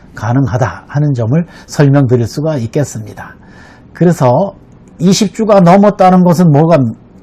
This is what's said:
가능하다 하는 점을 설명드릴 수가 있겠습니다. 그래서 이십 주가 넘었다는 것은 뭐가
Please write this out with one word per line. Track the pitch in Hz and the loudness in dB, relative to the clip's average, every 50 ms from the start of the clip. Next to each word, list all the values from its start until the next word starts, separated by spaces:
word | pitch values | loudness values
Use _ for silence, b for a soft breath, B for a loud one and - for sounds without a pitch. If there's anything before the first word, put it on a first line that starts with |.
| B B B | B B B
가능하다 | - - 110 120 135 139 120 - 214 - 107 - - - - | -12 -6 -4 -2 -2 -2 -2 -2 -4 -4 -6 -8 -10 -14 -8
하는 | - 147 151 147 139 | -6 -4 -2 -2 -2
점을 | 120 117 110 131 165 175 B B B B | -4 -4 -2 -2 -4 -4 B B B B
설명드릴 | B - - 151 139 139 143 139 120 127 123 120 | B -2 0 2 2 4 2 2 2 0 0 -2
수가 | 101 - - 147 160 156 135 | -4 -6 -6 -6 -6 -6 -6
있겠습니다. | 113 113 - 151 135 - - 113 107 104 104 - - - - - B B B B B B B B B B | -6 -6 -4 -4 -4 -6 -8 -12 -14 -16 -16 -18 -20 -20 -20 -20 B B B B B B B B B B
그래서 | - - 165 175 165 - 139 123 120 147 196 196 - - - - - - - - - - | -6 -2 0 0 0 0 0 0 0 0 -2 -4 -8 -14 -20 -20 -20 -20 -20 -20 -8 -2
이십 | 160 185 196 - 214 190 - | 0 0 0 0 -2 -4 -4
주가 | - 220 202 214 196 | -4 0 2 2 4
넘었다는 | 185 170 175 202 202 208 196 - 190 185 180 185 | 4 4 4 4 4 2 2 2 2 2 4 2
것은 | 180 180 170 147 180 165 | 2 2 2 2 2 2
뭐가 | 143 139 160 165 170 147 131 113 110 - - - - - | 2 2 2 2 2 0 0 -2 -6 -10 -18 -20 -20 -20